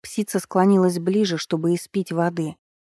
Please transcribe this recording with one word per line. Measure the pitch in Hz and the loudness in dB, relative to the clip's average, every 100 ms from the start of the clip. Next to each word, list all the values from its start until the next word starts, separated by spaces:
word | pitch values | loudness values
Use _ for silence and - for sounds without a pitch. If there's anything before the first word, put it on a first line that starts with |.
Псица | - - 208 196 | -10 -6 -4 -4
склонилась | - 190 190 196 185 175 | -2 2 4 6 4 2
ближе, | 170 196 208 165 | -2 0 0 -2
чтобы | - 165 170 | -4 -2 0
испить | 175 - 202 185 | -2 -2 -6 -4
воды — | 165 170 175 156 - _ _ | 0 -2 -2 -6 -8 _ _